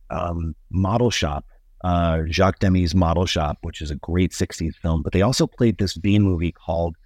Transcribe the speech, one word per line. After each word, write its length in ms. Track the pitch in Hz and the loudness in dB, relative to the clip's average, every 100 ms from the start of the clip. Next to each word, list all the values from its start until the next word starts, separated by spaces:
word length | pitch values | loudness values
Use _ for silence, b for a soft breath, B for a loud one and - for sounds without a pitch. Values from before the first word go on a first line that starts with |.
| - | -10
Um, 460 | 80 87 85 82 76 - | -6 -6 -4 -6 -8 -6
Model 380 | 92 95 117 120 | -2 0 2 0
Shop, 340 | - 78 71 - - _ - | 0 -2 -4 -10 -20 _ -8
uh, 400 | 92 87 85 80 80 | -2 2 2 0 -2
Jacques 300 | 82 95 87 | 2 2 2
Demy's 340 | 98 92 85 92 | 2 4 4 2
Model 300 | 85 87 92 | 2 2 0
Shop, 320 | 87 76 73 | -2 -2 -4
which 200 | 80 - | -10 -10
is 100 | 76 | -8
a 40 | 71 | -8
great 380 | - 87 90 | -4 0 0
sixties 420 | - 95 - 80 - | 0 -6 -4 -6 -4
film. 260 | 85 80 | -2 -2
But 100 | 76 | 0
they 80 | 90 | 2
also 260 | 104 131 160 | 2 2 -2
played 300 | - 117 95 | 2 0 2
this 180 | 98 85 | -4 -2
B 240 | 101 104 | 2 4
movie 320 | 101 87 85 | 4 2 -2
called 440 | - - 82 85 80 | -6 -6 -2 -2 -6